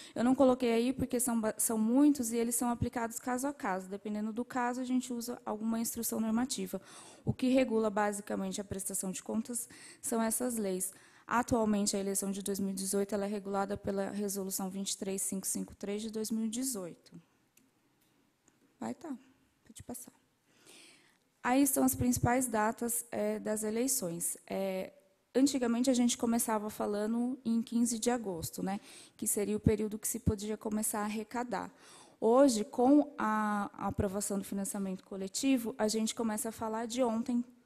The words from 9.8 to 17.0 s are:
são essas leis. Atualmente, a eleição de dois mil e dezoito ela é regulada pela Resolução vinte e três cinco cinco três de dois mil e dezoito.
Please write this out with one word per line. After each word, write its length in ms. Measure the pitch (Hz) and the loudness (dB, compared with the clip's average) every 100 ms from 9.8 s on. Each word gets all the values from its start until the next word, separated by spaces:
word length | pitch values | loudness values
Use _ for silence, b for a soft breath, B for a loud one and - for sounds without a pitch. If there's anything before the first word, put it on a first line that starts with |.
| B B | B B
são 180 | - 226 | -2 0
essas 360 | 226 - 247 226 | 0 0 -2 -2
leis. 360 | 196 185 185 B B B B | -2 -2 -4 B B B B
Atualmente, 680 | 226 247 240 220 202 202 202 | 0 2 2 4 4 2 0
a 40 | |
eleição 320 | 196 196 196 | 0 -2 -2
de 100 | 196 | -4
dois 180 | 196 196 | -2 -2
mil 120 | 196 | -2
e 20 | |
dezoito 400 | 190 190 202 202 | -2 -2 0 0
ela 120 | 208 202 | -2 -2
é 40 | |
regulada 480 | 208 190 196 196 202 | -4 -4 -2 -2 -4
pela 320 | - 196 196 | -4 -2 -2
Resolução 580 | 202 202 196 190 190 190 | -4 -4 -4 -4 -4 -6
vinte 260 | 196 196 | -4 -6
e 40 | - | -4
três 240 | 196 196 | -4 -4
cinco 240 | - 190 - | -4 -4 -4
cinco 300 | 196 190 - | -4 -6 -8
três 260 | 202 208 | -6 -6
de 80 | 220 | -6
dois 220 | 220 214 | -6 -4
mil 140 | 220 220 | -2 -2
e 40 | |
dezoito. 720 | 226 269 220 175 - | -4 -4 -4 -8 -14